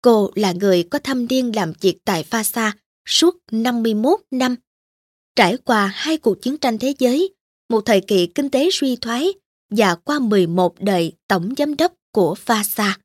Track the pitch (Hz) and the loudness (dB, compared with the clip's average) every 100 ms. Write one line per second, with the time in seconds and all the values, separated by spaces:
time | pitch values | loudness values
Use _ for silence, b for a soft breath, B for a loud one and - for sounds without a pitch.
0 | 247 226 190 - 208 180 196 180 170 285 | 6 4 2 0 -2 0 2 2 2 -4
1 | 277 262 233 254 247 220 170 156 190 170 | -4 -4 -2 -2 -2 -2 -4 0 -2 -2
2 | - 180 156 233 214 240 220 208 _ _ | -4 -4 -2 -4 -4 -2 -4 -4 _ _
3 | - - 330 - _ 220 233 240 226 214 | -4 2 2 0 _ -2 -2 0 0 0
4 | 247 415 _ 254 254 247 _ _ _ _ | 2 0 _ -4 -2 -4 _ _ _ _
5 | _ _ _ - 185 233 - 220 196 202 | _ _ _ 0 0 0 0 0 0 -2
6 | 302 311 240 185 247 302 262 220 254 277 | -4 -2 0 -2 -4 -4 -4 -2 -4 0
7 | 254 269 381 _ _ _ _ 226 208 202 | 0 2 -2 _ _ _ _ -2 2 0
8 | 190 196 175 - 277 269 311 339 269 247 | 2 0 0 -2 -2 0 0 0 -2 -4
9 | 226 233 330 392 _ _ _ 208 202 170 | -4 -2 -2 -4 _ _ _ 0 2 0
10 | - 294 240 202 175 175 180 - 196 185 | -4 -4 0 2 2 0 -2 -2 -2 0
11 | 165 - _ 190 180 269 294 285 339 _ | -2 -6 _ -2 -2 -4 -4 -2 -2 _
12 | _ - 170 180 - 220 208 - 208 190 | _ 0 0 -2 -2 -2 -2 -4 -4 -4